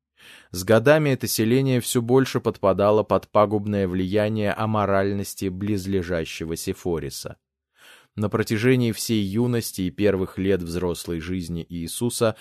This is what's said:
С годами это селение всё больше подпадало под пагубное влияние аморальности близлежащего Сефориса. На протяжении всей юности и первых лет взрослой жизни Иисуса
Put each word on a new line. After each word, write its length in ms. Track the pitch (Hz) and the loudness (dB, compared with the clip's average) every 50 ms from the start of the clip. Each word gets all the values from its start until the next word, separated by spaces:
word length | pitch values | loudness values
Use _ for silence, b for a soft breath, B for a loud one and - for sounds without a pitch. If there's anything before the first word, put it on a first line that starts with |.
| _ _ B B B B B B B B | _ _ B B B B B B B B
С 120 | - 90 92 | -8 -6 2
годами 460 | 104 110 113 113 143 151 160 151 143 | 4 4 4 6 6 4 4 4 2
это 180 | 131 - - | 0 0 -2
селение 540 | - - - 110 110 120 135 135 135 127 123 | -4 -2 0 2 2 4 2 2 2 0 0
всё 200 | 120 - - 127 | -2 0 -2 -2
больше 380 | 117 117 127 135 131 - - 127 | 2 4 4 4 4 2 -2 -2
подпадало 640 | - 113 98 - - 98 95 92 101 104 107 107 101 | -2 -2 -4 0 0 2 2 4 4 4 4 4 2
под 240 | - 101 95 - _ | 2 0 0 0 _
пагубное 580 | - 104 107 101 107 107 101 104 104 101 98 | 2 2 4 4 2 -2 -2 -2 -2 0 0
влияние 640 | 90 90 95 92 92 101 104 104 107 110 110 104 101 - | 0 0 -2 -2 0 0 0 0 0 0 -2 -2 -2 -2
аморальности 960 | - 110 110 110 107 101 98 98 98 98 101 101 98 95 - - - 98 95 | -2 -2 -2 0 0 0 2 2 2 2 0 -2 -4 -6 -8 -8 -6 -4 -4
близлежащего 1080 | 90 92 101 104 107 98 90 95 98 95 85 85 90 82 80 - - - 82 80 82 | -4 -4 -2 -2 -2 -2 -2 -2 -2 -2 0 -2 -2 -4 -4 -6 -8 -8 -6 -6 -6
Сефориса. 800 | - - 95 92 - - 90 85 78 73 67 - - - - - _ _ _ _ _ _ _ b b b b b b b b b | -6 -4 -6 -6 -4 -4 -4 -4 -2 -4 -8 -10 -10 -12 -12 -14 _ _ _ _ _ _ _ b b b b b b b b b
На 140 | 104 107 98 | -4 -2 0
протяжении 640 | 110 110 107 - 113 104 113 127 131 123 123 117 104 | 0 -2 0 0 0 2 4 4 4 4 2 0 0
всей 280 | - - - 117 110 | -4 -2 -2 0 0
юности 600 | 101 95 98 113 120 123 123 113 110 - - - | 0 0 0 0 0 0 0 -2 -4 -6 -6 -4
и 100 | 92 90 | -4 -4
первых 460 | - - 101 101 95 92 95 - - | -2 2 2 2 2 2 -2 -4 -4
лет 260 | - 92 98 98 87 90 | -2 0 0 0 0 0
взрослой 560 | 85 82 87 87 87 82 - - 85 85 82 | -4 -4 -2 -2 -2 -4 -4 -6 -6 -6 -6
жизни 460 | 80 87 92 92 85 85 85 85 82 | -4 -4 -6 -4 -4 -6 -6 -8 -8
Иисуса 720 | - 87 85 82 82 - - 120 120 - - 117 110 107 B | -8 -8 -8 -8 -8 -6 -4 -4 -4 0 0 0 0 -2 B